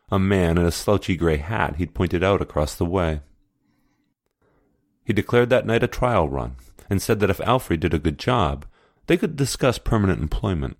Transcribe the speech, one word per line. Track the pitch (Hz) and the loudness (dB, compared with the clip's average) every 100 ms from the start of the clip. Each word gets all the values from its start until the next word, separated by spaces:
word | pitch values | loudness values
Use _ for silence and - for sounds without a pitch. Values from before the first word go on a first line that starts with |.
| - | -4
a | 98 | 0
man | 95 98 87 85 | 2 4 4 4
in | 85 | 2
a | |
slouchy | - - 101 - 85 | 0 0 0 0 0
gray | 82 76 | 0 0
hat | 80 110 80 73 | -2 -2 -2 -2
he'd | 87 | -4
pointed | - 90 87 | -2 -2 0
out | 92 95 | 2 0
across | - 76 76 - | -2 -2 -2 -2
the | 87 | -2
way. | 92 82 76 - _ _ _ _ _ _ _ _ _ _ _ _ _ _ _ _ _ | 0 -2 -4 -8 _ _ _ _ _ _ _ _ _ _ _ _ _ _ _ _ _
He | - | -4
declared | 104 - 120 120 | -2 2 2 4
that | 123 104 | 2 2
night | 117 | 0
a | 123 | 0
trial | - 123 110 76 | -2 0 2 0
run, | 67 60 64 - - - | -2 -8 -10 -20 -14 -4
and | 98 | -2
said | - 107 | 0 0
that | 98 | 2
if | - | 0
Alfred | 87 127 - 85 | 0 0 0 -2
did | 85 | 0
a | 82 | 0
good | 82 73 | -2 -2
job, | - 123 82 71 - _ _ _ - | 0 0 0 -2 -10 _ _ _ -2
they | - | 0
could | 185 143 | 0 -2
discuss | 139 - 135 113 | -4 0 -2 0
permanent | - 113 98 65 | 0 2 2 0
employment | 76 - 101 87 65 | -2 -2 -2 -2 -4